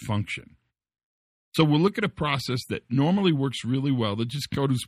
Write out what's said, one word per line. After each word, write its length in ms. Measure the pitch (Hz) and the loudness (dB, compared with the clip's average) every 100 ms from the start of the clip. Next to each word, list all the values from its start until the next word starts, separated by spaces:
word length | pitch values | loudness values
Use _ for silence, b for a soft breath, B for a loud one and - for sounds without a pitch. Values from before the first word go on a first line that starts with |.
| - | -4
function. 520 | 104 101 - - - _ _ _ _ _ _ _ _ _ - | -4 -4 -10 -14 -20 _ _ _ _ _ _ _ _ _ 2
So 80 | |
we'll 160 | 156 147 | 4 4
look 180 | 190 196 | 2 0
at 60 | |
a 60 | 202 | -4
process 500 | - 147 139 - 123 - | -4 -2 -2 -2 -6 -4
that 160 | - - | -8 -2
normally 420 | 135 151 202 190 | 0 2 4 2
works 320 | 143 135 - | 2 0 -4
really 280 | 110 135 139 | -2 -2 0
well, 260 | 127 110 104 | 0 0 -2
that 100 | 117 | -4
just 220 | 143 - | -6 -6
goes 280 | - 135 123 | -2 0 0